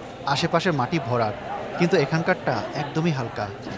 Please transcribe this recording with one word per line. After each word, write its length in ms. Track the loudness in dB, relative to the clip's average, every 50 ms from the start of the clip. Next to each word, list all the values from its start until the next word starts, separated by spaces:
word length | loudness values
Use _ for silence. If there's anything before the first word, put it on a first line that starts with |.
| -12 -12 -12 -6 -4
আশেপাশের 480 | -2 0 0 2 2 2 2 4 2 2
মাটি 260 | 2 2 2 0 0
ভরাট, 360 | 0 0 2 2 2 2 0 -4 -6 -6 -6 -6 -6 -4 0 2
কিন্তু 180 | 2 4 4
এখানকারটা 680 | 4 4 4 2 2 2 2 0 0 0 -2 0 0 -2 -4 -4
একদমই 380 | -4 -4 -2 -2 0 2 2
হালকা। 380 | 2 0 -2 -4 -4 -4 -4 -4 -6 -8 -10 -10 -10